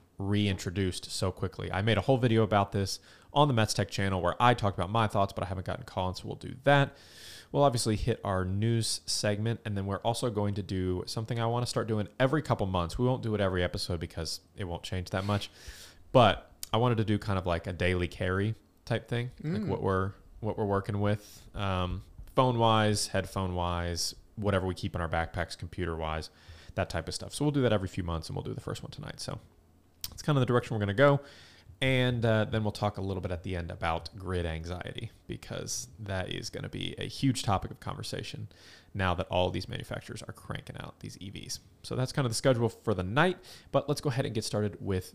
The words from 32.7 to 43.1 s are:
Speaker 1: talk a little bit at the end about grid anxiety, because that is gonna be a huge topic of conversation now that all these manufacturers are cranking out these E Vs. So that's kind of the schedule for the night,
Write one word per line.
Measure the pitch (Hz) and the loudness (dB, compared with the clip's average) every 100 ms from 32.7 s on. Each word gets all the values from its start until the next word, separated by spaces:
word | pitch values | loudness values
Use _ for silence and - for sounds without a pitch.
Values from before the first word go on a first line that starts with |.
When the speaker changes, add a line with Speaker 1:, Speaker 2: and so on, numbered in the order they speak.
Speaker 1:
talk | - 104 98 | 0 -2 -2
a | |
little | 98 92 | -4 -4
bit | 90 | -4
at | 87 | -6
the | - 90 | -4 -6
end | 85 | -6
about | - 85 82 - 107 | -4 -2 -2 -4 -10
grid | 92 92 85 | -4 -2 -2
anxiety, | 80 80 90 - - 113 - - | -4 -6 -8 -8 -10 -10 -12 -12
because | - - - 110 - - - | -10 -8 -8 -6 -8 -8 -12
that | 101 95 92 | -6 -4 -4
is | 87 - | -6 -8
gonna | - 101 | -8 -8
be | 98 90 - | -6 -8 -6
a | 95 | -8
huge | - 139 123 | 0 2 2
topic | - 95 - | 0 0 -2
of | - | -10
conversation | 101 95 107 92 - 107 110 - - - - 101 | -10 -8 -8 -8 -8 -10 -12 -14 -20 -20 -10 -2
now | 92 | 0
that | 87 87 | 0 0
all | 90 90 | 2 2
these | 95 - | 0 -6
manufacturers | 87 - - - - | -8 -8 -10 -10 -12
are | - | -12
cranking | - - - - - | -12 -10 -10 -10 -12
out | - - | -14 -12
these | - - | -14 -12
E | 98 | -12
Vs. | - - - - - | -12 -10 -12 -12 -18
So | - 120 | -6 -2
that's | 127 | -2
kind | - 127 | 0 0
of | |
the | 110 | 2
schedule | 139 120 117 | 2 4 2
for | - - 95 | 0 -2 0
the | |
night, | 90 | 0